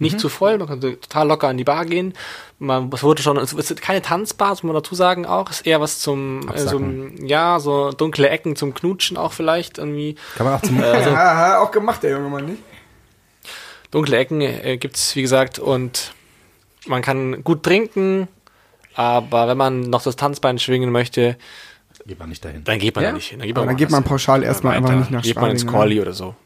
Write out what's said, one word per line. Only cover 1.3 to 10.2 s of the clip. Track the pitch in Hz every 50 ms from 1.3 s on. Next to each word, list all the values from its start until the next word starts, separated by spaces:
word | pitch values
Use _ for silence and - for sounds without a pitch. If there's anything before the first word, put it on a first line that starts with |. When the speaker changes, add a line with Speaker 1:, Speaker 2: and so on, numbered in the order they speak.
| 156 147 -
Speaker 1:
an | 139 127 127
die | 123
Bar | 139 143 160 175
gehen. | 165 170 180 185 185 185 - - - - - - - _ _
Man, | 139 139 131 131 131 131
es | 135 120 139
wurde | 147 156 147
schon, | - 151 143
es | 139 127 131
ist | 151 - 147 - 165 -
keine | - - 190 190
Tanzbar, | - - 170 180 214 - - - 208 202
muss | 196 - -
man | 165 160
dazu | 156 156 - 185
sagen | 175 185 180 185 175 175
auch, | 170 180 185 196 -
ist | 147 - -
eher | 160 160 151
was | 151 151 - -
zum, | - 147 139 139 135 135 131 135 139 143
äh, | - -
so | 143 135 143 139
Speaker 2:
Absacken. | 135 135 131 131 135 135 - -
Speaker 1:
ein, | 143 135
ja, | 147 156 165 175 175 170
so | 143 147 143 143 143 139
dunkle | 135 - 156 160 151 - 139 139
Ecken | 156 160 - 165 147
zum | - 151 143 127
Knutschen | - - 175 196 185 - - 185
auch | 175 165 160
vielleicht | - - 160 160 165 175 170 - - -
irgendwie. | - 147 147 147 147 151 151 -